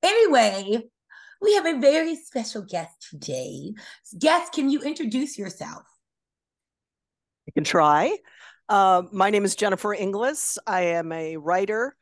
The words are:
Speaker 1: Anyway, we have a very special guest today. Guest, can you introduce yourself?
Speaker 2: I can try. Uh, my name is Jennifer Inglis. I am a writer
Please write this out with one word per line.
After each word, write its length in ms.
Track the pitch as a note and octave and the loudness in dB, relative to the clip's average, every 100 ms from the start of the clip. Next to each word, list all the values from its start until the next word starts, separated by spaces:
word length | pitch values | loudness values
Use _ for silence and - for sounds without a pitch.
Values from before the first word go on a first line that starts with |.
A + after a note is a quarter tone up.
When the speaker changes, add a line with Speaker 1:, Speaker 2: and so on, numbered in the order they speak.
Speaker 1:
Anyway, 800 | F4 A4 G#4+ C4+ G#3+ G3 G3 A3+ A3+ _ _ - - _ | 4 4 4 6 4 0 -4 -4 -4 _ _ -20 -20 _
we 120 | G#4 G#4 | 2 4
have 100 | E4 | 2
a 120 | D4 | 4
very 360 | C#4 D4+ D#4+ D#4+ | 4 4 0 -6
special 460 | - B3 A3+ G#3+ | -8 -8 -8 -10
guest 460 | F#3+ F3 E3 _ - | -8 -10 -10 _ -20
today. 640 | D3 - B2+ B2+ - D#3 G#3+ - - - F#3 | -16 -10 -10 -8 -12 -12 -14 -18 -20 -20 0
Guest, 360 | D4 E4+ E4+ | 2 2 0
can 160 | - C#4 | -2 0
you 120 | C#4+ | 0
introduce 560 | C#4+ D#4 C4 B3 D4 - | -4 -6 -4 -4 -4 -8
yourself? 460 | G3 - - - _ _ _ _ _ _ _ _ _ _ _ _ _ _ _ _ - | -12 -10 -14 -14 _ _ _ _ _ _ _ _ _ _ _ _ _ _ _ _ -6
Speaker 2:
I 40 | |
can 120 | - | -4
try. 540 | D3+ F3+ D3+ D3 A3+ G4 _ _ - _ - | 0 4 4 4 2 -2 _ _ -20 _ 0
Uh, 360 | G3+ F#3+ F#3 F3 | 4 6 4 2
my 180 | G3 G3 | 0 2
name 160 | G#3 G3+ | 2 0
is 100 | - | 0
Jennifer 380 | G#3 F#3 G#3 | 0 0 -4
Inglis. 640 | G#3 G3 G3 B3 D4 - - - | -4 -4 -2 -4 -4 -6 -6 -4
I 160 | F#3 | -2
am 300 | F3 E3+ D#3+ | 0 -2 -4
a 260 | D#3+ D#3+ D#3+ | -8 -8 -8
writer 580 | D3+ F3+ G3 G#3+ B3+ _ | -2 -2 0 -2 -4 _